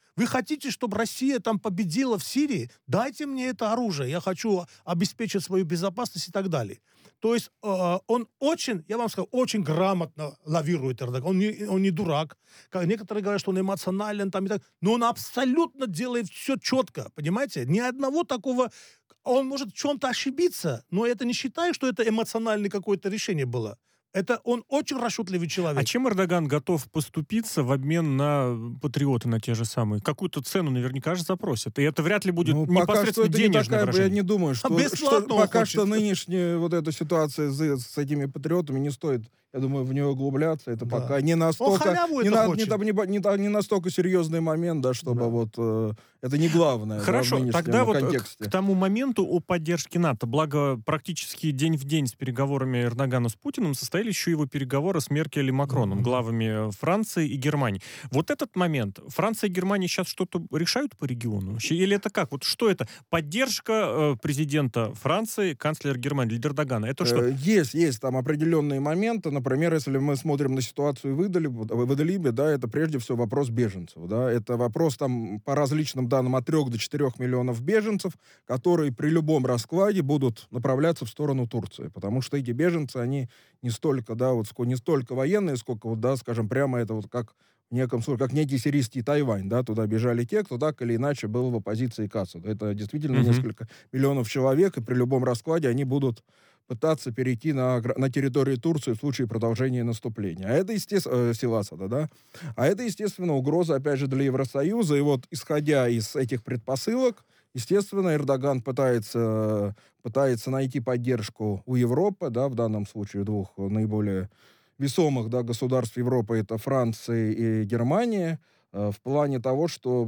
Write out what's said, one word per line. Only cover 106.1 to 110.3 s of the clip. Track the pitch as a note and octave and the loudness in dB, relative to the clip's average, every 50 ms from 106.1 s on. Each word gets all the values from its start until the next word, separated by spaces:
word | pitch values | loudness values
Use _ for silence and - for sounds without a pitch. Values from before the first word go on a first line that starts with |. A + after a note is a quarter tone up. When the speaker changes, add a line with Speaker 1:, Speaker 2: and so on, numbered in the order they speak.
| - | -2
Speaker 3:
этих | C#3+ C3 A#2+ C3 A#2 - | -2 -2 -2 -2 -6 -4
предпосылок, | - B2 A#2 - - C3 C3 - A3 A3+ B3+ C4 A#3+ - - _ _ _ _ _ _ - | -6 -6 -6 -4 -4 -4 -2 -2 -2 0 2 2 0 0 -2 _ _ _ _ _ _ -10
естественно, | C3 - - F#3 G3+ G3 - G3+ G3 F#3+ F3+ D#3 | -8 -2 2 2 2 2 0 0 0 2 2 2
Эрдоган | D3 C#3+ C3+ C#3 C3 C3 C#3+ C3+ B2+ | 2 2 2 0 2 2 0 0 0
пытается, | A2 C3+ B2+ C#3 C3+ C3 B2 A#2 G#2+ - - A#2 A#2 A2 A2 A2 A2 G#2+ G#2+ G#2 G#2 G2+ G2+ - _ _ _ _ - | -2 -4 -2 2 2 2 2 2 0 -2 -2 0 0 0 0 0 0 0 0 0 0 -2 -4 -8 _ _ _ _ -10
пытается | A#2+ A2 C#3 C#3 C3+ | -4 0 2 2 2